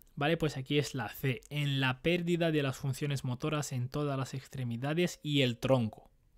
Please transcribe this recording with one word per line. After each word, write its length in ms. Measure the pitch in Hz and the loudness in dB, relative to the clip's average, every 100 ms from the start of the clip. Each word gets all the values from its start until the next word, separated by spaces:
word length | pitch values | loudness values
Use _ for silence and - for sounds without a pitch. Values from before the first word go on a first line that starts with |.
| - - | -16 -2
Vale, 200 | 143 165 | 0 2
pues 180 | 151 131 | 0 -2
aquí 220 | 131 147 | 0 0
es 160 | - | 0
la 160 | 131 104 | -4 -6
C, 320 | - 135 117 - | -2 -2 -2 -4
en 280 | 147 143 135 | -2 0 2
la 220 | 131 131 | 0 0
pérdida 500 | 160 175 170 170 170 | 0 0 2 2 2
de 120 | 156 | 2
las 160 | 135 - | 0 -2
funciones 440 | 139 131 147 139 | -4 -2 -2 -2
motoras 480 | 131 123 156 151 - | -2 -2 -2 -2 -2
en 180 | 127 123 | -4 -2
todas 260 | 147 147 135 | -2 -2 -2
las 140 | 131 | -4
extremidades 880 | 135 - 135 120 117 139 160 175 - | -8 -10 -6 -4 -2 0 0 0 -2
y 200 | 151 143 | 0 4
el 160 | 127 117 | 4 2
tronco, 520 | 127 131 107 - - _ _ | 2 4 2 -4 -18 _ _